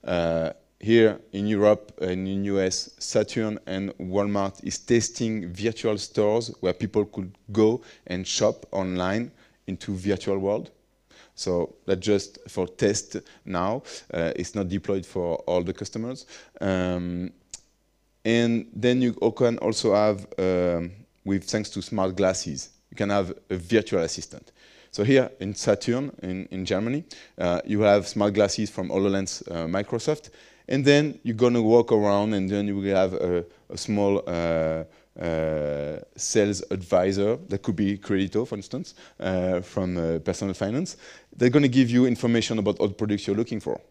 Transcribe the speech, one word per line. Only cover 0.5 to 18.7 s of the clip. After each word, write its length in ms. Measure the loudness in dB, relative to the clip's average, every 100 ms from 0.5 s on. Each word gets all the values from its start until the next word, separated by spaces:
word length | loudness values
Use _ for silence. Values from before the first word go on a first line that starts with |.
| -6 _ _
here 380 | 4 6 6 4 -8
in 140 | -4 -2
Europe 520 | 4 4 4 0 -8
and 260 | -4 -2 -4
in 160 | -4
U 160 | -2 0
S, 300 | 0 -2 -8 -12
Saturn 600 | -2 -2 0 -2 -4 -4 -8
and 240 | -6 -6 -8
Walmart 640 | -4 -2 0 0 -2 -4
is 140 | -10 -10
testing 760 | 2 2 2 -4 -4 -4 -8
virtual 460 | -4 -4 -2 -4 -4
stores 520 | -4 0 2 2 -2 -4
where 140 | -4
people 320 | -2 -2 -2 -2
could 260 | -6 -12 -14 -4
go 280 | 4 4 2 -6 -20 -10
and 200 | -8 -4
shop 400 | 0 0 0 -6
online 600 | -4 -2 -2 -2 -2 -6 -12 _ _ -10
into 280 | -10 -6 -6
virtual 420 | -2 -2 -2 -2
world. 320 | 0 -2 -6 _ _ _ _ -20 -20 -8
So 380 | -2 0 -2 -6 -2
that's 160 | -2
just 360 | 2 2 0 -16 -14
for 180 | -6 -6
test 480 | 0 0 0 -4 -12 -14 -20 -6
now. 360 | -2 -2 -4 -8 -18 -8
Uh, 200 | -4 -2 -2
it's 180 | -6
not 140 | -4 -4
deployed 380 | -4 -2 -4 -4
for 300 | -6 -4 -4 0
all 160 | 0
the 100 | 0
customers. 540 | -8 -8 -8 -8 -10 -16 -20 -20 -6
Um, 720 | -2 0 0 -2 -4 -6 -8 -12 _ -20 _ _ _ _ _ _
and 440 | 2 4 4 2 -2